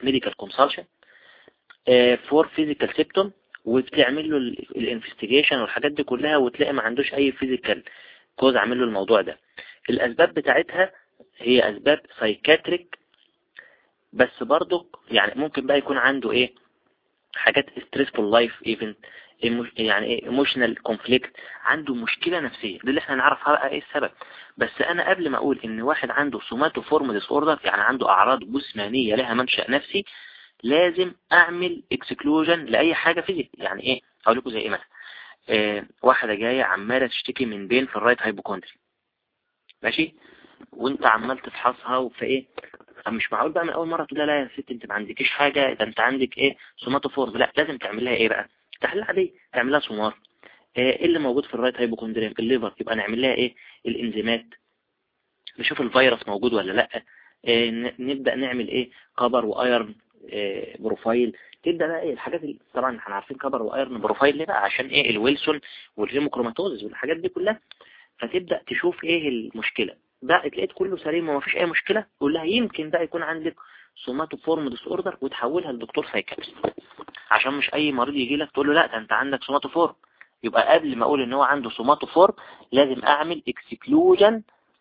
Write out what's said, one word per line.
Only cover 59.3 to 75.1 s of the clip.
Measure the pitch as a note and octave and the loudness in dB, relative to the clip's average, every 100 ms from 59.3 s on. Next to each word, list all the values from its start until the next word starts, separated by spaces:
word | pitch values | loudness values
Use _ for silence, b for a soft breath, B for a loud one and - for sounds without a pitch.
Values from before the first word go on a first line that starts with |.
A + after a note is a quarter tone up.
| B2 | 2
وايرن، | A2 A2 B2 A#2+ A2 G#2+ _ _ - | 0 0 2 2 0 -10 _ _ -12
آه، | G#2+ G2+ G2 - - | -6 -6 -6 -10 -8
بروفايل، | G#2+ G#2 A2+ A#2 A#2+ B B - | -6 -4 0 2 0 B B -6
تبدأ | - F3 D#3 | -4 -2 -2
بقى | E3 | -2
ايه | E3+ | -4
الحاجات | B2+ - D#3+ | -6 -6 -6
اللي | D3+ - _ | -6 -12 _
طبعا | - B2+ A#2 | -4 -2 -4
احنا | - | -8
عارفين | G2 - C3+ | -8 -8 -8
كبر | C3+ C3 | -6 -4
وايرن | G#2+ B2+ C3 A#2+ | -4 -4 -4 -2
بروفايل | G#2+ G#2+ C#3 C#3+ | -2 2 2 2
ليه | D#3+ | -2
بقى، | F#3+ | 0
عشان | G2 - C3 | 0 -2 -2
ايه | C#3+ B2+ | 0 2
الويلسون | G#2+ A#2 D3 - D3+ B B B - | 2 2 2 0 -4 B B B -6
والهيموكروماتوزيس | G2+ B2+ D3 B2+ A#2+ A#2 F#3+ A#2 | -4 -2 -2 -2 -4 -4 -6 -6
والحاجات | G#2 - B2+ E3 | -10 -8 -4 -4
دي | F3+ | -4
كلها، | F3+ F#3+ A3 b b b b b - | -2 -2 -2 b b b b b -12
فتبدأ | A#2+ F3+ F3+ - - | -6 -4 -4 -6 -4
تشوف | - F3 F3 | -2 -2 -2
ايه | E3 E3+ D3+ | -2 0 0
المشكلة، | B2 A2+ A2 G#2+ - G2 - _ _ | -4 -6 -8 -6 -4 -4 -6 _ _
بقى | C3 E3+ D3 | 0 0 0
اتلقيت | - F#3+ | -4 -6
كله | - F#3+ F#3 | -4 -4 -4
سليم | D#3 E3 E3 | -4 -2 -2
وما | C#3+ | -2
فيش | - - | -2 -2
اي | F3 | 0
مشكلة، | D#3+ - G#3 G#3 _ | 0 -2 -2 -4 _
قول | C#3+ | -2
لها | E3 | 0
يمكن | E3 A3+ A3+ - D#3 | 0 0 0 -4 -4
بقى | E3+ | -2
يكون | D#3+ E3+ | -2 -4
عندك | D#3 D#3+ D#3+ - B B B - | -6 -4 -6 -8 B B B -14
سوماتوفورم | - C3 D#3 C#3+ - D#3+ C#3+ | -8 -6 -6 -4 -2 0 -2
ديس | A#2+ - | -6 -6
اوردر، | F3+ F#3 | -4 -4